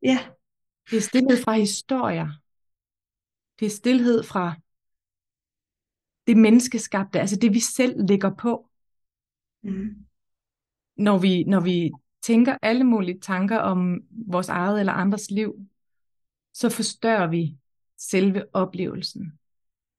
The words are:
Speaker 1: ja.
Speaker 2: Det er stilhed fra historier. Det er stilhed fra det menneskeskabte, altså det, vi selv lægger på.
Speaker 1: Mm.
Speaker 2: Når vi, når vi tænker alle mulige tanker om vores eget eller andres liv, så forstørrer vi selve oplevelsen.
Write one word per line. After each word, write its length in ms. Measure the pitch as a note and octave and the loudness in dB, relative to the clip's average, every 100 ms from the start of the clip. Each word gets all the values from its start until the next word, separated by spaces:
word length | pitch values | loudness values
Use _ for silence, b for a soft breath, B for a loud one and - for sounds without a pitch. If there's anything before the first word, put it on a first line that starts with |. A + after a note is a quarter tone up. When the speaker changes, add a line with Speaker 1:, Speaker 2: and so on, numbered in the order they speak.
Speaker 1:
ja. 160 | C4 C4 - - _ _ _ _ - | 0 0 -2 -20 _ _ _ _ -4
Speaker 2:
Det 60 | A3 | -4
er 40 | |
stilhed 400 | G#3+ B3+ C4 B3 | 0 2 4 2
fra 80 | A3+ | 2
historier. 760 | A3 G#3 - - C4 A#3 E3 D#3 D3+ _ _ _ _ _ _ _ _ _ _ _ - | 0 0 -2 -4 -2 -2 -2 -6 -10 _ _ _ _ _ _ _ _ _ _ _ -8
Det 60 | G#3+ | -6
er 40 | |
stilhed 520 | G#3 B3 B3+ A#3+ A#3 | -4 0 2 4 0
fra 320 | - G3 F3 D#3+ _ _ _ _ _ _ _ _ _ _ _ _ _ _ _ _ - | 0 -4 -4 -8 _ _ _ _ _ _ _ _ _ _ _ _ _ _ _ _ 2
det 100 | A3+ | 6
menneskeskabte, 840 | A3 A#3+ B3 A3+ - G3+ G3 F3 | 8 6 4 -4 -6 -4 -2 -2
altså 160 | G3 G3+ | -2 2
det, 180 | A3+ | 2
vi 60 | G#3+ | 2
selv 460 | - - B3 - G3 | -2 -2 -2 0 2
lægger 220 | G3+ G3 | 2 0
på. 360 | G3 A#3+ A3+ _ _ _ _ _ _ _ _ _ _ | -2 -4 -6 _ _ _ _ _ _ _ _ _ _
Speaker 1:
Mm. 440 | G3+ F#3+ G#3+ G#3 G3+ _ _ _ _ _ _ _ _ - | -10 -8 -10 -12 -20 _ _ _ _ _ _ _ _ -2
Speaker 2:
Når 220 | G#3 G3 | 2 2
vi, 260 | F#3+ F3+ | 2 2
når 160 | E3 G3+ | 2 2
vi 300 | F3+ F3 E3+ - _ _ | 2 0 -2 -6 _ _
tænker 340 | - A#3 B3 - | 0 4 4 2
alle 220 | G#3+ A#3+ | 0 2
mulige 360 | B3+ A3 F3+ F#3 | 2 2 -2 -6
tanker 380 | - F#3 G3 A3+ | -6 -4 -2 0
om 420 | G3 F#3 F3+ F3+ - | 0 0 -2 -4 -8
vores 380 | A3+ A3 F3+ F#3 | -14 -6 -4 -4
eget 320 | F3 F3+ G#3 | -4 -2 0
eller 120 | G3 | -2
andres 380 | - F#3+ G#3 - | 0 0 -2 -4
liv, 240 | G3+ G#3+ - G3 _ _ _ _ _ _ _ _ | -4 -4 -6 -18 _ _ _ _ _ _ _ _
så 160 | - A#3 | -4 -4
forstørrer 560 | A#3 G3+ - A3+ A3 E3+ | -2 -6 -4 0 0 0
vi 300 | E3+ D#3+ - _ _ _ - | -2 -4 -6 _ _ _ -20
selve 460 | - F#3+ G3 F#3+ - | -4 0 2 0 -4
oplevelsen. 760 | F#3+ F#3 F3 E3+ - - - D#3+ D3+ _ _ _ _ _ | -4 -2 -4 -6 -6 -10 -12 -14 -16 _ _ _ _ _